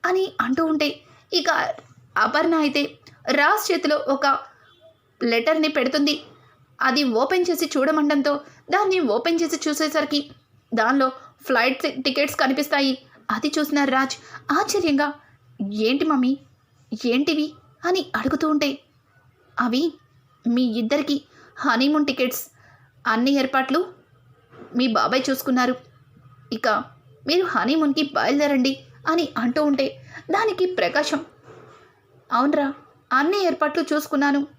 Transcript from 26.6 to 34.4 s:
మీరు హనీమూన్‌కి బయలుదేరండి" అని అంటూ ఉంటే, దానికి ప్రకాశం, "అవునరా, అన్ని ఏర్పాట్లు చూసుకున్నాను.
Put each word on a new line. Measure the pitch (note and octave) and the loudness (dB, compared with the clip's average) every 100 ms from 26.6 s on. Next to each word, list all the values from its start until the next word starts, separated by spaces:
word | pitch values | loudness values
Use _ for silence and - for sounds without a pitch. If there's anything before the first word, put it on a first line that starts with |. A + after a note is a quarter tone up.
| A#3 G#3 - - - - - | 0 -2 -4 -18 -20 -10 0
మీరు | E4+ F#4 | 0 2
హనీమూన్‌కి | G#3 G3+ D#4+ D4+ C#4 C#4+ | -2 0 2 2 0 -2
బయలుదేరండి" | - A3 C#4+ D4 C#4 C4 C4+ - - - | -2 0 0 2 2 0 -2 -12 -10 -2
అని | E4 D4+ - | -2 -2 -2
అంటూ | A#3+ D4+ | -2 0
ఉంటే, | D4 C#4 C4+ - - - - | 0 0 -2 -4 -20 -20 -4
దానికి | G4 A4 F#4 F#4 | 0 0 0 -2
ప్రకాశం, | F#4 F3 C#4+ D4 C#4+ - - - - - - - _ _ - _ | 0 0 0 -2 -4 -6 -20 -20 -20 -20 -20 -20 _ _ -20 _
"అవునరా, | A#3+ C#4 D#4 C#4 C#4 - _ _ | 0 2 2 0 -6 -20 _ _
అన్ని | B3+ D4+ G4+ F4+ | 0 2 2 0
ఏర్పాట్లు | - D4+ D#4+ D#4 | 0 0 0 0
చూసుకున్నాను. | D4+ D4 C#4+ C#4+ C#4 | -2 0 0 2 2